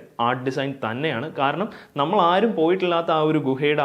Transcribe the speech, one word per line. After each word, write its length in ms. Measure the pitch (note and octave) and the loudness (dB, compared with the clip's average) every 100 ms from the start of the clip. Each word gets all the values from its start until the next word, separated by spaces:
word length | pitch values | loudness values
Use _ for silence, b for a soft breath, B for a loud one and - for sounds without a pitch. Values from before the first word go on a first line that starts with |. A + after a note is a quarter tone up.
| - - A#2+ | -8 -2 0
ആർട്ട് 160 | C3 C3 | 0 -2
ഡിസൈൻ 240 | C#3 C#3 - A2 | -2 -4 -4 -6
തന്നെയാണ്. 440 | B2 D#3 A#2 D#3 D3+ | -4 -4 -4 -6 -2
കാരണം 300 | C#3 D3+ A3+ B B D3 | -2 -2 -6 B B -4
നമ്മൾ 180 | D3+ G#3 E3+ | 0 2 4
ആരും 220 | F#3 A3+ F#3 | 4 2 2
പോയിട്ടില്ലാത്ത 520 | D#3+ F#3 F3+ E3+ E3 D#3 | 2 2 0 0 0 2
ആ 20 | D#3 | 2
ഒരു 100 | D3+ C3 | 2 0
ഗുഹയുടെ 340 | C3 D3 D3+ | 0 0 2